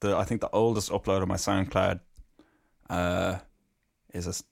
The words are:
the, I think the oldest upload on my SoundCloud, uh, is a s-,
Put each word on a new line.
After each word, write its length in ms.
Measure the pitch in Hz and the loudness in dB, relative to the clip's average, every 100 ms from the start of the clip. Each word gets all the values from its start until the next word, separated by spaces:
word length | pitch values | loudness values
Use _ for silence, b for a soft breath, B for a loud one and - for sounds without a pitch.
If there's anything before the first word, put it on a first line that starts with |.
the, 140 | 101 90 | 0 2
I 100 | 95 | 0
think 160 | 113 | -2
the 80 | - | 0
oldest 400 | 104 117 107 - | 2 2 2 -2
upload 320 | 101 - 95 | -2 0 0
on 40 | 92 | 0
my 100 | 95 | -2
SoundCloud, 640 | - 98 92 95 95 92 - - - b b b b b - | 0 0 2 2 2 0 -8 -20 -20 b b b b b -6
uh, 500 | 87 90 90 92 92 - _ _ _ _ _ _ | -2 0 0 -2 -4 -10 _ _ _ _ _ _
is 140 | 87 87 | -8 -6
a 40 | |
s-, 120 | - - | -8 -12